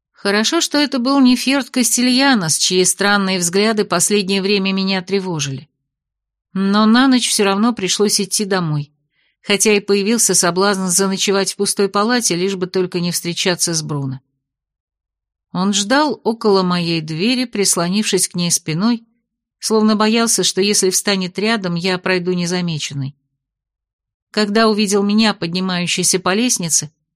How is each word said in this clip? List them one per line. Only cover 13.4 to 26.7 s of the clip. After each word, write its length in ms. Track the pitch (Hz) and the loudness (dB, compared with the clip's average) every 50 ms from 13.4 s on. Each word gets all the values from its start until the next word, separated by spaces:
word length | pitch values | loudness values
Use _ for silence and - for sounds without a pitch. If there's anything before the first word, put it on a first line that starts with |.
| - 196 175 - - 175 170 | -2 -2 0 0 -2 -2 -2
с 80 | 156 | -4
Бруно. 380 | 151 151 151 143 139 131 131 135 _ _ _ _ _ _ _ _ _ _ _ _ _ _ _ _ _ _ _ _ _ _ _ _ _ _ | -4 -4 -6 -4 -4 -6 -8 -8 _ _ _ _ _ _ _ _ _ _ _ _ _ _ _ _ _ _ _ _ _ _ _ _ _ _
Он 220 | - 180 185 202 202 | -6 -4 -2 0 0
ждал 460 | 196 202 202 262 285 311 294 220 - - | -2 0 0 2 2 2 0 -2 -4 -4
около 400 | 214 226 226 - 214 196 190 185 | -4 -4 0 0 2 2 2 2
моей 380 | 180 180 175 170 170 170 165 | 2 0 0 0 -2 -2 -4
двери, 440 | 156 156 160 156 190 233 262 247 254 | -4 -6 -6 -2 0 0 0 0 -2
прислонившись 800 | 247 - 208 190 - - 180 170 175 190 214 208 - - 180 - - | -4 -2 -2 -2 0 0 0 -2 -2 -2 -2 -2 0 0 -2 -2 -2
к 80 | - | -4
ней 160 | 175 175 175 | -2 -2 -2
спиной, 560 | 160 - - - 151 165 202 233 240 233 - _ _ _ _ _ _ _ _ _ _ _ | -2 -2 -4 -4 -4 -2 0 0 0 -2 -4 _ _ _ _ _ _ _ _ _ _ _
словно 380 | - - 220 220 214 214 220 | -6 -2 0 2 2 2 2
боялся, 480 | 208 214 214 220 233 233 226 - - 180 | 2 2 2 2 2 2 0 0 0 0
что 180 | - - 190 | -2 0 0
если 280 | 185 202 208 - 196 185 | 0 0 2 2 2 0
встанет 500 | 180 - - 208 202 190 185 180 - - | 0 0 -2 -2 -2 -2 -2 -4 -4 -4
рядом, 360 | 202 220 233 220 190 175 170 | -2 -2 -2 -2 -2 -4 -4
я 220 | 170 170 190 185 185 | -2 -2 -2 -2 -2
пройду 360 | - 190 185 180 175 185 185 | -2 -2 -2 -2 0 -2 -2
незамеченной. 800 | 180 175 170 180 180 180 170 160 143 - - 147 143 135 139 - _ _ _ _ _ _ _ _ _ _ _ _ _ _ _ _ _ _ _ _ _ _ _ | -2 -2 -2 -2 -2 -2 -2 -4 -4 -6 -8 -8 -8 -8 -8 -10 _ _ _ _ _ _ _ _ _ _ _ _ _ _ _ _ _ _ _ _ _ _ _
Когда 360 | - 208 214 202 202 226 226 220 | -4 -2 -2 0 2 2 2 2
увидел 340 | 214 202 214 190 208 202 | 2 2 0 2 2 0
меня, 320 | 202 202 208 214 226 214 196 | 2 2 2 2 2 2 0
поднимающейся 880 | - 175 165 170 185 185 190 180 175 180 165 - - 175 - - 180 | -2 -6 -6 -4 -4 -4 -2 -2 -2 -2 -2 -2 -2 0 0 0 0
по 140 | 180 185 185 | 0 0 0
лестнице, 560 | 214 240 247 - - 180 165 | 0 0 0 0 -2 -4 -2